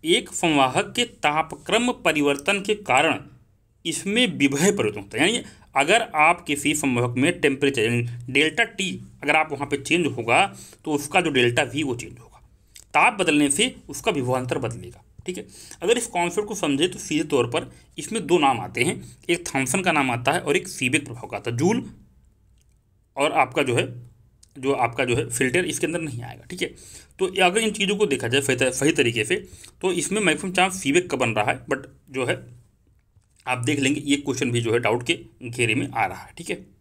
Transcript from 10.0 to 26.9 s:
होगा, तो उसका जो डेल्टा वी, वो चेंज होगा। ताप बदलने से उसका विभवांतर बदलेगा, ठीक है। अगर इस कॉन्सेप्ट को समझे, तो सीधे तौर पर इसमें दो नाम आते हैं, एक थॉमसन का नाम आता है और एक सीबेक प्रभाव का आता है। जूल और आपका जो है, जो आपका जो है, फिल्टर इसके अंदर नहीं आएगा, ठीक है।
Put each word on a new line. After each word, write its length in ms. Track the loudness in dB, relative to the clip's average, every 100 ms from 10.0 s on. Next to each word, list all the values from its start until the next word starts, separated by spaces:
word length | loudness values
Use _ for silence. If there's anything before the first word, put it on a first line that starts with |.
| 0
होगा, 500 | -2 2 2 2 -4 -20 -14
तो 80 | -4
उसका 280 | -4 0 0
जो 100 | 2
डेल्टा 320 | 2 2 2
वी, 200 | -2 -2
वो 120 | -4
चेंज 240 | -6 -10 -16
होगा। 240 | -20 -20 _ _ _ -20 -2
ताप 180 | 2 2
बदलने 380 | 2 2 4 2
से 260 | 2 0 -2 -16
उसका 220 | -6 -2
विभवांतर 480 | -2 0 -2 -2 -4
बदलेगा, 460 | -4 -8 -14 -20 _ -16 -10
ठीक 120 | -10
है। 80 | -12 -20 -20 -6
अगर 160 | 0 0
इस 80 | 0
कॉन्सेप्ट 420 | -2 -2 -2 -4
को 60 |
समझे, 340 | -4 -2 0 0
तो 100 | -4
सीधे 260 | -4 -4
तौर 220 | 0 2 2
पर 260 | -2 -6 -18 _ -14
इसमें 280 | -6 -6 2
दो 120 | 4
नाम 220 | 4 2
आते 240 | -4 -2
हैं, 340 | -2 -2 -10 -16 -2
एक 140 | -2 -2
थॉमसन 260 | -4 0 0
का 120 | 2
नाम 180 | 2 2
आता 220 | 0 0
है 80 | 0
और 160 | 0 -2
एक 120 | -2
सीबेक 360 | -4 -2 -2
प्रभाव 220 | -4 -14 -10
का 100 | -8
आता 140 | -6
है। 60 | 0
जूल 340 | 2 2 -4 -16 -20 _ _ _ _ _ _ _ _ _ _ -2
और 160 | 0
आपका 300 | 2 0 0
जो 140 | 0 0
है, 340 | -2 -8 -18 _ _ _ _ -6
जो 140 | -2
आपका 320 | 0 0 0
जो 120 | 0 0
है, 140 | -2
फिल्टर 340 | -2 0 0
इसके 220 | -2 -2 -2
अंदर 140 | -4
नहीं 220 | -6 -8
आएगा, 220 | -10 -14
ठीक 180 | -14 -8
है। 120 | -8 -10 -20